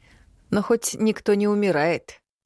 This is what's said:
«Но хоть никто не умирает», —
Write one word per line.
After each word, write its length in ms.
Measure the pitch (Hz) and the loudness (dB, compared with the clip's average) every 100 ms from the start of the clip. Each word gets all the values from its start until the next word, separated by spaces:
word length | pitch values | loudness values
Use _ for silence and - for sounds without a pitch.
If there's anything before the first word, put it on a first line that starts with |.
| _ - _ _ _ | _ -20 _ _ _
«Но 120 | 196 | -2
хоть 340 | 196 233 - - | 0 0 -2 -2
никто 340 | 220 208 - 208 | -2 0 0 2
не 120 | 208 | 2
умирает», — 760 | 208 202 151 160 156 - - _ _ | 2 0 2 0 -2 -6 -20 _ _